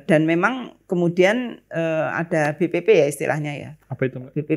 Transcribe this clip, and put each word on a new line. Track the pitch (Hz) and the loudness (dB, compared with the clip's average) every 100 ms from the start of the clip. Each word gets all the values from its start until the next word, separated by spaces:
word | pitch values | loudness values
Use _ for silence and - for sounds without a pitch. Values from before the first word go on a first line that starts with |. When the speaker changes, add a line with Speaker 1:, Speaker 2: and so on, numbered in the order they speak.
Speaker 1:
dan | - 156 160 | 2 2 4
memang | 170 202 254 - - | 2 0 -2 -10 -16
kemudian, | - 175 170 175 185 240 240 - _ | -4 0 0 4 2 2 -4 -12 _
eh, | 165 165 160 139 | -6 -2 -2 -2
ada | 120 165 165 147 | -4 -2 0 -2
B | 151 165 | -2 -2
P | 175 | 0
P | 180 | 4
ya | 185 143 | 4 4
istilahnya | 147 147 151 147 | 0 -4 -2 -4
ya. | 143 127 151 - | -8 -12 -18 -14
Speaker 2:
Apa | 131 | -4
itu, | 131 127 | -4 -4
Mbak? | 127 | -8
Speaker 1:
B | 151 | -8
P | 151 | -4